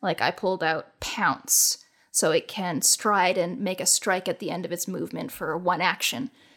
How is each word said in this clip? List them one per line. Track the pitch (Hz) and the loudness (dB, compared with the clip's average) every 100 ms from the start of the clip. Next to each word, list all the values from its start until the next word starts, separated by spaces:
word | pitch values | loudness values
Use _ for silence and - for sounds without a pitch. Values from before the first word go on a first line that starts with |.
Like, | 196 170 | -2 0
I | 123 | 0
pulled | 180 190 185 | 0 -2 0
out | 160 160 - _ | 0 -2 -4 _
Pounce, | - - 180 - - - - - _ _ _ | -8 0 0 0 0 2 2 0 _ _ _
so | - 165 | 0 2
it | 160 - | 2 0
can | - 185 151 | -4 -4 0
stride | - - 220 202 185 190 | 2 2 2 4 4 2
and | 175 175 | 0 -2
make | 190 185 | -4 -2
a | 180 | 2
strike | - - 185 185 | 2 2 0 0
at | 170 | -4
the | 175 | -4
end | 170 | -6
of | 170 | -6
its | 175 - | -6 -6
movement | 185 165 165 - | -6 -6 -8 -10
for | - 160 160 | -6 -4 -2
one | 180 175 | 0 2
action. | 180 - - - - - _ | 0 0 -2 -2 -8 -12 _